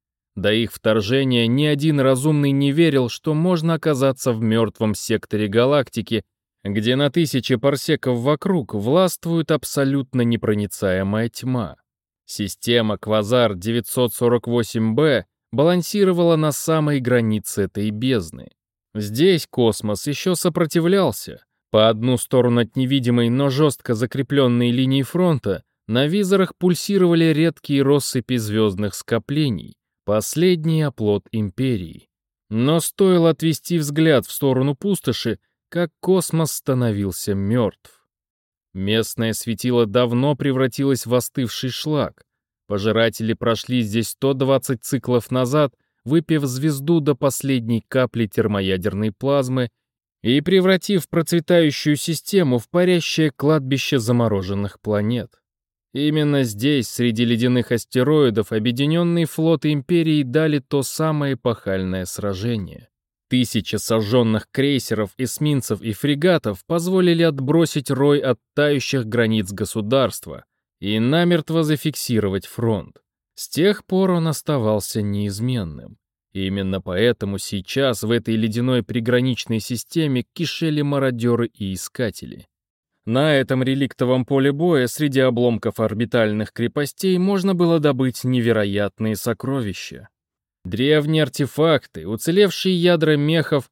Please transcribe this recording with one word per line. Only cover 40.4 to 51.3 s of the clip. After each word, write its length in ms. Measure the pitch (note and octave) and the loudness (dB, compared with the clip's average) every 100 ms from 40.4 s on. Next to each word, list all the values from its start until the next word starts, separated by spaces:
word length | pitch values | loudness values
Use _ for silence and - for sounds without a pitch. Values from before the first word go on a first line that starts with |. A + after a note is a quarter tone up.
| C#3+ C3 C3 - C#3 B2+ A2+ | 0 0 0 0 0 0 0
в 80 | |
остывший 560 | B2 - - A#2+ - C3 | -2 -2 -4 -4 -4 -8
шлак. 540 | - D3+ D3 G#2 - _ _ _ _ - | -6 -4 -2 -2 -6 _ _ _ _ -6
Пожиратели 680 | G2+ G#2+ G#2+ A2+ - A2+ | -2 0 2 2 0 -4
прошли 500 | A2 - A2 - B2+ | -2 -2 -2 -2 -2
здесь 260 | G#2+ A2+ A2 | 0 -2 -2
сто 240 | - C3+ | -2 -2
двадцать 520 | C3+ C3+ C3+ - B2+ | 0 0 0 -2 -6
циклов 460 | - C3+ - B2 - | -4 -4 0 -2 0
назад, 440 | B2+ B2 D3 C#3 - _ _ | -2 0 2 0 -4 _ _
выпив 400 | A#2+ D#3+ D#3 D#3 | 0 0 2 0
звезду 540 | C#3+ B2+ D#3 C#3 C#3+ E3+ | 0 -2 -2 -2 0 2
до 160 | D3 | 2
последней 720 | C3+ C#3+ - C3+ C3 A2+ A2+ - | 0 0 -2 -2 -2 0 -2 0
капли 400 | C3 B2 A#2 A2 | 0 0 0 -2
термоядерной 840 | - G#2 G2+ F#2+ F#2+ G2+ F#2+ G#2+ | 0 0 0 0 0 -2 -2 -4
плазмы 580 | - C3+ C#3+ B2+ C3 A#2+ _ _ _ _ _ | -2 0 0 0 -2 -4 _ _ _ _ _
и 180 | A2 C#3 | 0 0
превратив 640 | D3 F#3+ F#3 F#3 - G3 - | 2 2 4 2 0 -2 -2
процветающую 880 | E3+ D#3+ | -2 0